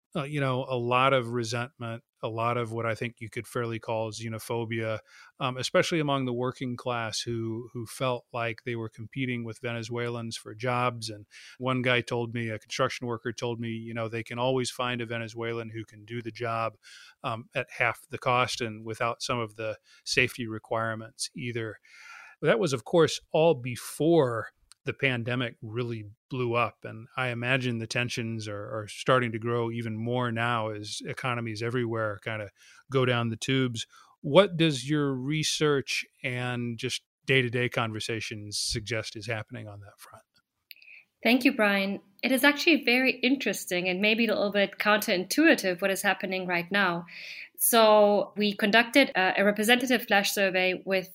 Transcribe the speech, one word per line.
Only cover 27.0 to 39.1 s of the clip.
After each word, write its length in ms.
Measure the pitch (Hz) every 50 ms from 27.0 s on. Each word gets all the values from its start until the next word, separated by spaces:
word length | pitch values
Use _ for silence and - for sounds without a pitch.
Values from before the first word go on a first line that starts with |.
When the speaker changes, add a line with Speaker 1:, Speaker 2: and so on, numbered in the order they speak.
| 110 - _
Speaker 1:
I 120 | - 127 127
imagine 500 | 120 117 120 123 131 135 123 127 120 113
the 80 | 113
tensions 600 | - - 120 123 120 - - 117 113 113 110 107 107
are, 80 | 104
are 320 | 101 104 117 117 110 107 98
starting 440 | - - - - 135 127 123 117 110
to 40 | 110
grow 320 | 113 117 120 120 117 117
even 260 | 117 117 113 113 110
more 360 | 110 113 117 120 123 123 120
now 400 | 113 117 117 120 120 113 110 110
as 320 | 107 104 104 104 - - -
economies 560 | 175 127 - - 131 120 120 117 113 110 104
everywhere 580 | 117 120 117 127 120 113 113 113 110 107 101 101 -
kind 160 | 117 110 107
of 80 | 104 98 - _ - - - - _ _
go 140 | 131 139 127
down 240 | 123 123 120 117 117
the 60 | 113
tubes. 500 | 107 - - 135 135 131 127 117 110 - - _ - - _ _ _
What 360 | - 156 135 175 202 202 175 156
does 320 | 165 160 143 123 123 135
your 240 | 151 151 143 139 135
research 880 | 127 127 139 156 156 147 - - - 156 151 147 139 - - - - - - _ _ -
and 560 | 135 123 123 123 123 123 120 120 120 117 110
just 240 | - 120 - - - _ _ _ _ -
day-to-day 420 | 135 135 123 120 117 123 123 120
conversations 880 | - 131 120 113 107 110 - - 117 110 - - 117 107 104 104 101 -
suggest 580 | - - - 123 104 98 113 110 107 -